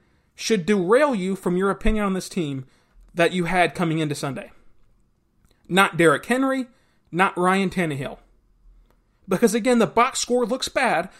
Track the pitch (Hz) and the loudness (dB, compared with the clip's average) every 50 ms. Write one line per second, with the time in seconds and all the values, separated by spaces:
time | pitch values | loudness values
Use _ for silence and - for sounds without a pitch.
0 | _ _ _ _ _ _ _ - - - 226 196 156 196 208 196 170 180 233 269 | _ _ _ _ _ _ _ -8 -2 -2 -2 0 2 0 0 2 2 4 4 4
1 | 302 294 247 190 180 190 196 - - 180 175 185 196 196 190 196 - 220 214 214 | 4 2 0 -2 -2 -4 -4 -2 -2 -2 0 0 0 -2 -2 0 0 0 2 2
2 | 208 196 190 185 - - - 196 160 143 139 135 135 _ _ _ _ _ _ - | 0 -2 -2 -4 -6 -6 -6 -6 -4 -4 -6 -10 -12 _ _ _ _ _ _ -20
3 | - _ - 170 170 165 175 180 170 160 185 180 175 160 - - 175 165 156 160 | -20 _ -2 0 0 2 2 0 -2 0 2 2 2 0 0 -2 -2 -2 0 -2
4 | 160 147 143 - 156 139 127 - - - - _ _ - - _ _ _ _ _ | -2 -4 -4 -6 -8 -8 -8 -10 -14 -16 -20 _ _ -20 -20 _ _ _ _ _
5 | _ _ _ _ _ _ _ _ _ _ _ _ _ - 175 190 196 - - 156 | _ _ _ _ _ _ _ _ _ _ _ _ _ -2 2 2 2 2 4 4
6 | 170 160 139 123 - - 240 262 269 269 262 262 240 - _ _ _ _ _ _ | 4 4 4 2 0 -2 -2 0 0 0 -2 -4 -6 -8 _ _ _ _ _ _
7 | _ - 160 170 190 - - - 180 185 190 196 196 185 - 190 175 156 139 135 | _ -6 -2 0 0 0 0 0 0 2 2 2 0 -2 -2 -2 -4 -4 -4 -6
8 | 143 - - - _ _ _ _ _ _ _ _ _ - _ _ _ _ _ _ | -8 -10 -12 -14 _ _ _ _ _ _ _ _ _ -20 _ _ _ _ _ _
9 | _ _ _ _ _ - 190 - 240 226 214 240 202 254 247 233 202 226 - 233 | _ _ _ _ _ -4 -2 2 2 2 2 2 0 2 2 2 2 2 2 2
10 | 240 262 - - - - 240 247 240 196 254 254 - - - 294 262 214 160 160 | 2 2 0 -6 -4 -2 0 0 0 -2 -4 -4 -6 -4 -2 -2 0 0 0 -2
11 | 180 - - | -4 -6 -10